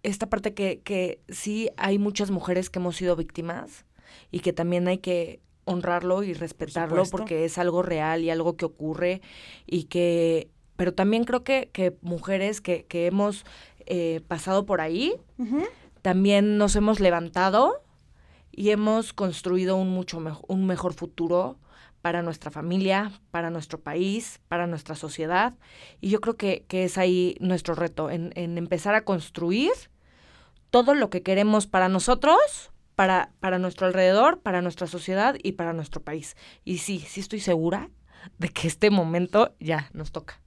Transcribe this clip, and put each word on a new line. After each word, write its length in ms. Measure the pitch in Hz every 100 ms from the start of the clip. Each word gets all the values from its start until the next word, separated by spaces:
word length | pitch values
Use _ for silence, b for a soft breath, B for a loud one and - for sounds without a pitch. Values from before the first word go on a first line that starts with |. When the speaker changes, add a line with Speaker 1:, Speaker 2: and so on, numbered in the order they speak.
Speaker 1:
esta 260 | 208 196 208
parte 240 | 233 214
que, 280 | 208 196 -
que 400 | - 196 180 - -
sí 400 | 185 208 214 226 -
hay 200 | 196 202
muchas 320 | 202 208 202
mujeres 400 | 185 180 180 185
que 100 | 185
hemos 180 | 180 170
sido 180 | 180
víctimas 720 | 165 170 - 165 175 - - _ B B B B
y 100 | 175
que 100 | 185
también 360 | 175 170 175 180
hay 80 | 190
que 420 | 185 175 170 - _ _
honrarlo 600 | - 180 170 175 180 185
y 100 | 202
respetarlo 720 | 156 165 - 156 165 165 170
Speaker 2:
supuesto. 120 | 185 190
Speaker 1:
porque 280 | 214 160
es 120 | 165 180
algo 260 | 175 170
real 380 | 185 160 156 165
y 60 | 165
algo 260 | 165 165 165
que 80 |
ocurre 560 | 165 - 156 156 175 190 B B B B
y 200 | - 175
que, 640 | 160 175 175 170 165 160 - _ _
pero 180 | - 180
también 300 | 185 196 226
creo 220 | 240 247
que, 240 | 247 269 -
que 240 | - 185 180
mujeres 580 | 170 170 175 190 196 208
que, 260 | - 170
que 200 | - 175 175
hemos, 380 | 196 208 202 - B B B
eh, 340 | - 180 165 160 160
pasado 380 | 165 185 190
por 160 | 202 180
ahí, 340 | 160 175 302 494 - -
Speaker 2:
Ujú. 260 | 226 277 415 B B _
Speaker 1:
también 560 | 190 185 196 202 208 208
nos 180 | 202
hemos 240 | 208 208 202
levantado 840 | 190 170 170 180 190 208 294 539 _ _ _ b b b b
y 200 | - 202
hemos 420 | 208 214 220 220
construido 640 | - 190 156 185 180 185 190
un 120 | 190
mucho 300 | 185 185 165
mej-, 240 | 156 151 -
un 160 | 190
mejor 280 | 190 180 180
futuro 680 | - 170 - 170 175 208 269 b b b _
para 200 | 175 175
nuestra 280 | 170 160 151
familia, 640 | 151 165 185 190 190 214 196 _
para 200 | 170 170
nuestro 320 | 170 156 160
país, 580 | 151 160 190 214 233 - _
para 200 | 170 175
nuestra 280 | 160 -
sociedad. 640 | 151 156 - 160 180 233 247 B B B B
Y 80 | 196
yo 120 | 208
creo 160 | 233 226
que, 260 | 202 185 -
que 160 | 185
es 120 | 180 190
ahí 380 | 185 180 180 -
nuestro 340 | 185 180 -
reto, 340 | 165 170 160 151
en, 220 | 165 170
en 220 | - 170 170
empezar 380 | 175 175 202
a 80 | 214
construir 680 | 214 185 156 - 170 202 320 523 - _ b b b b b b _
todo 260 | 240 247
lo 140 | 294 208
que 140 | 180
queremos 440 | 185 190 208 214 202
para 220 | 185 185
nosotros, 840 | 190 - 247 285 370 587 - - - _
para, 380 | - 190 185 - _
para 180 | 185 185
nuestro 260 | 185 180
alrededor, 540 | 185 185 185 202 277 359
para 220 | 214 180
nuestra 260 | 175 165 170
sociedad 480 | 175 175 190 226 285
y 80 | -
para 200 | 185 170
nuestro 280 | 165 156 -
país. 360 | - 156 147 - B B
Y 140 | - 180
sí, 260 | 156 185
sí 140 | 147 -
estoy 220 | 196 214
segura 480 | 196 165 165 202 320 - _ B B -
de 100 | 175
que 220 | - 170
este 200 | - 214
momento 640 | 202 165 170 180 208 233 _
ya 300 | 156 156 143
nos 220 | - 151
toca 280 | 156 - -